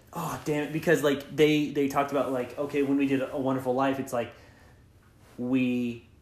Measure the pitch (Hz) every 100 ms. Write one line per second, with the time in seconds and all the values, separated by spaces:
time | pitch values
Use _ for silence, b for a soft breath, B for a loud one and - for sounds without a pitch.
0 | - 170 160 135 - 147 143 156 175 147
1 | 143 139 - 139 151 151 147 143 139 143
2 | 127 139 127 127 120 - 143 143 139 139
3 | 139 135 127 147 131 131 131 127 139 135
4 | - 120 113 - b b b b b -
5 | _ _ - - 123 131 127 123 120 117
6 | - -